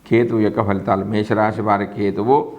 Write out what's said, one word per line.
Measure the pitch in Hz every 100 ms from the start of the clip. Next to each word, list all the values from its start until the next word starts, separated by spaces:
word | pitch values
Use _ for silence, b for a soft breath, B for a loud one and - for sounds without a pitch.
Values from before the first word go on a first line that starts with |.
| -
కేతువు | 113 113 113
యొక్క | 104 113 104
ఫలితాలు. | 98 90 95 98
మేషరాశి | 107 104 107 107 107
వారి | 104 101 101
కేతువు | - 101 98 113 143 -